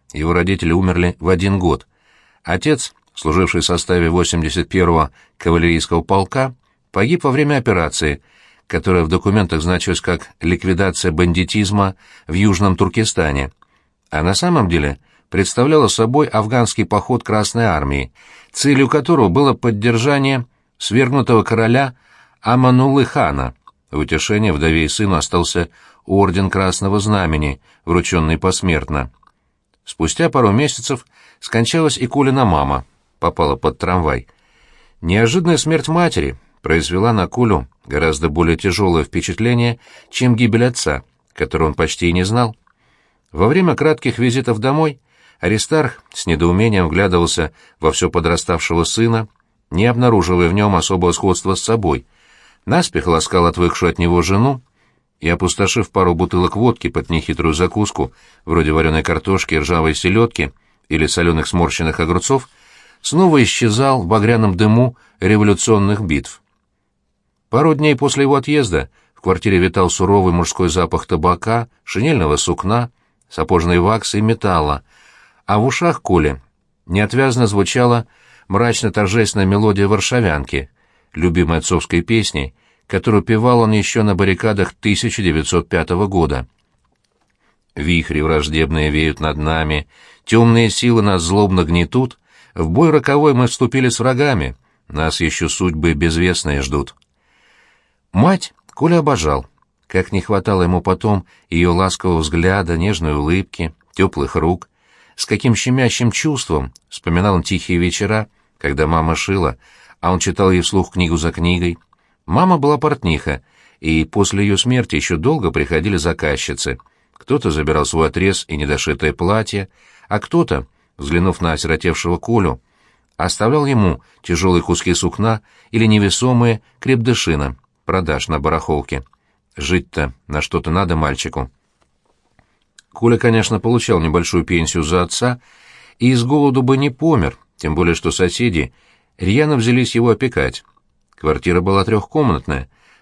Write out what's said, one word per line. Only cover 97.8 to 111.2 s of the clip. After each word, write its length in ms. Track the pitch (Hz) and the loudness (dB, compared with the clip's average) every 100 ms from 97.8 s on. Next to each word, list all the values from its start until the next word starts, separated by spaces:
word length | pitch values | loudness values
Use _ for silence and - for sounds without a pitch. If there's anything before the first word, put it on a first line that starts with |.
| _ _ _ | _ _ _
Мать 420 | 92 156 175 - - _ | 2 2 2 -4 -16 _
Коля 240 | - 165 170 | -2 2 2
обожал. 480 | 147 110 76 69 - _ _ _ - | 2 0 0 -2 -4 _ _ _ -4
Как 260 | 95 - | -2 -2
не 100 | 98 | -4
хватало 420 | - 101 107 98 | -2 -2 0 2
ему 180 | 87 90 | 2 2
потом 440 | 92 92 107 98 - _ _ | 0 -2 0 -2 -4 _ _
ее 200 | 85 87 | 0 2
ласкового 460 | 87 95 - 92 82 | 2 0 0 -2 0
взгляда, 600 | 78 82 92 98 85 82 | 0 0 0 0 -2 -2
нежной 360 | 98 87 80 | -2 -2 -2
улыбки, 640 | 73 76 92 95 - 80 - _ | -2 0 -2 -4 -8 -10 -10 _
теплых 420 | - 92 - 67 - | -2 -2 0 -4 -2
рук. 340 | 80 85 - _ _ _ _ - | -2 -2 -8 _ _ _ _ -10
С 120 | - | -4
каким 260 | 104 127 | -2 0
щемящим 580 | 107 127 131 120 - 120 | 0 0 0 0 0 -2
чувством 640 | - 160 135 - 76 65 - _ | -2 -4 -4 -4 -4 -4 -12 _
вспоминал 480 | - 85 85 101 90 | -10 -2 0 2 0
он 80 | |
тихие 340 | - 90 - 87 | 0 -4 -2 0
вечера, 500 | 87 - 101 110 107 _ _ _ | 0 -2 -2 -2 -6 _ _ _
когда 300 | 71 71 78 | -4 -2 0
мама 280 | 82 80 82 | 2 0 -2
шила, 420 | - 95 76 62 _ _ - _ | -2 -2 -2 -4 _ _ -20 _
а 100 | 85 | -2
он 80 | 90 | -2
читал 320 | 98 90 95 | -2 0 2
ей 100 | 90 | 2
вслух 300 | - 95 87 | 2 -2 -2
книгу 240 | 92 85 | -2 0
за 160 | 82 | 0